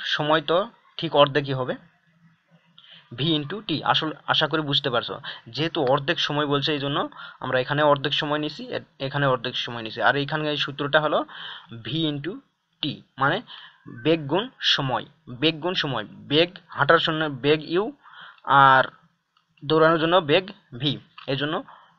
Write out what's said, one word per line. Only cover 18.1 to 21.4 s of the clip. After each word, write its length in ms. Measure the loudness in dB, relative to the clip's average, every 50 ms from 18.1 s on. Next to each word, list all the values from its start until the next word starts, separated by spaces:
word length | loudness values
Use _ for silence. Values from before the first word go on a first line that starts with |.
| -20 -20 -20 -20 -20 _ -2 4 6 8 8
আর 180 | 10 8 8 6 2 -2 _ _ _ _ _ _ _ _ _ _ _ _ _ -4
দৌড়ানোর 380 | 0 4 4 6 6 4 4 2
জন্য 120 | 4 4 2 4 4
বেগ 140 | 2 2 2 0 -8 -20 _ _ -10 -4
ভি, 120 | -2 -2 -2 -4 -8 _ _ -14 -6 -6 -4
এই 60 | -2